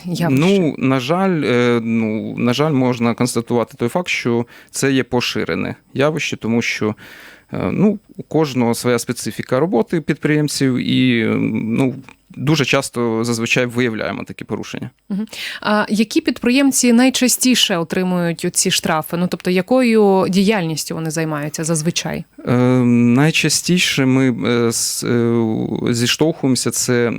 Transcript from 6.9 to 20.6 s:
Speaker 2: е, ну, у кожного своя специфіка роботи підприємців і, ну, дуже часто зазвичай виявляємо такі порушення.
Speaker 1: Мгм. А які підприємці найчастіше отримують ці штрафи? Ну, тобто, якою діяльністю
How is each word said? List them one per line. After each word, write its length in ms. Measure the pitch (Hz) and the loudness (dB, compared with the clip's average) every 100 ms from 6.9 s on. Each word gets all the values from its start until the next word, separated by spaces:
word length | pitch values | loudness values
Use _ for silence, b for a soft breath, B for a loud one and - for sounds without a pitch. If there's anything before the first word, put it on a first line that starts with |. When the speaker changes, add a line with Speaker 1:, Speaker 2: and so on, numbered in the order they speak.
| - B B B B B | -4 B B B B B
Speaker 2:
е, 160 | - 95 | -6 -4
ну, 280 | - 208 208 _ - | 0 0 0 _ -18
у 60 | |
кожного 500 | - 151 151 127 117 | -4 -2 0 0 0
своя 260 | 113 123 120 | 0 0 -2
специфіка 600 | - 123 113 - - 131 | -2 -6 -8 -8 -4 0
роботи 420 | 170 226 - 170 | 0 0 0 -2
підприємців 760 | 156 151 151 151 147 - 135 120 | -2 -2 0 2 0 0 0 0
і, 500 | - 127 127 117 110 107 110 | 0 2 2 2 0 0 -2
ну, 420 | 110 110 120 131 - - - _ - | -2 -2 0 -2 -4 -14 -20 _ -6
дуже 300 | 127 156 - | 0 0 2
часто 580 | 139 - 120 117 113 | 0 -2 -4 -2 0
зазвичай 420 | 120 113 117 131 123 | -2 -2 0 0 0
виявляємо 580 | 120 123 107 82 107 | 0 -2 -2 -6 -6
такі 220 | - - - | -10 -14 -10
порушення. 440 | 104 - - - _ - | -8 -8 -10 -12 _ -8
Speaker 1:
Мгм. 160 | 196 220 B B B | -6 -6 B B B
А 240 | - 214 - | -2 0 0
які 320 | 208 220 320 | 0 0 0
підприємці 720 | - - 240 254 277 - 240 | -2 -2 0 2 2 2 4
найчастіше 840 | 233 262 254 247 - 254 240 - 175 | 6 4 4 0 2 2 2 2 0
отримують 720 | 165 185 185 180 170 165 180 | -2 -2 0 0 -2 -2 -4
ці 180 | - 185 | -2 0
штрафи? 460 | - - 160 - 170 | 0 0 -2 -2 -2
Ну, 100 | 180 | -2
тобто, 220 | 175 185 | -2 -2
якою 760 | 180 180 254 240 220 202 190 185 | 0 2 2 4 4 6 4 2
діяльністю 640 | 185 196 214 | 2 2 2